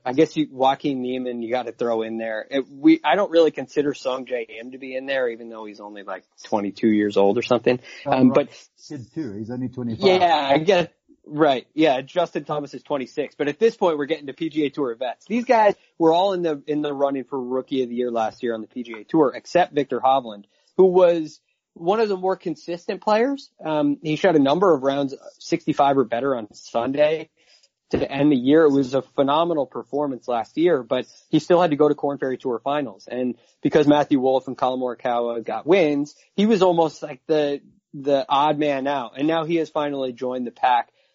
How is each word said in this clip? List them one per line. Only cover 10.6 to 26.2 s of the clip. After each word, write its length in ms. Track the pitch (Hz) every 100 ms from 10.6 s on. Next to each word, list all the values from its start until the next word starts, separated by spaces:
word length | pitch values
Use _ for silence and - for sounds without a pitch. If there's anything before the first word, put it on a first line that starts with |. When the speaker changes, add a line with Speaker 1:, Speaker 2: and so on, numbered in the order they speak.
| 160 180 160 _ _ _ -
Speaker 1:
right. 400 | 147 151 127 -
Yeah, 260 | 147 160 131
Justin 440 | 143 180 165 165
Thomas 280 | 147 151 139
is 100 | 131
twenty-six. 520 | - 143 127 - 131
But 140 | - 147
at 100 | 147
this 180 | 226 226
point, 220 | 185 151
we're 80 | 139
getting 220 | 147 143
to 40 |
P 160 | - 160
G 160 | 151
A 60 | 143
Tour 220 | - 131
events. 340 | 113 127 - -
These 180 | 226
guys 300 | 240 233 208 190 _ -
were 160 | 165
all 180 | 165 196
in 80 | 185
the, 200 | 170 143 143
in 140 | 147
the 140 | 147
running 300 | 139 139 139
for 140 | 123 139
Rookie 400 | 123 131 127 135
of 80 | 123
the 60 | 120
Year 140 | 123
last 320 | 117 110 101
year 120 | 120
on 80 | 110
the 60 | 107
P 160 | 131
G 100 | 120 110
A 40 |
Tour, 280 | 104 160 135
except 400 | 113 - 175 147
Viktor 260 | 147 139 120
Hovland, 440 | 131 135 117 104 - _ _ -
who 80 | 190
was 540 | 180 180 170 151 - _ _ _
one 260 | - 170 214
of 80 | 214
the 80 | 185
more 200 | 185 185
consistent 680 | 175 151 - 170 - 196
players. 480 | - 214 254 277 - _
Um, 360 | 156 151 147 143
he 140 | 156 151
shot 200 | 185 160
a 20 |
number 340 | 135 160 196
of 100 | 147
rounds, 320 | 135 139 139 - - _
sixty-five 580 | - 165 - 147 139 139
or 60 |
better 300 | 113 117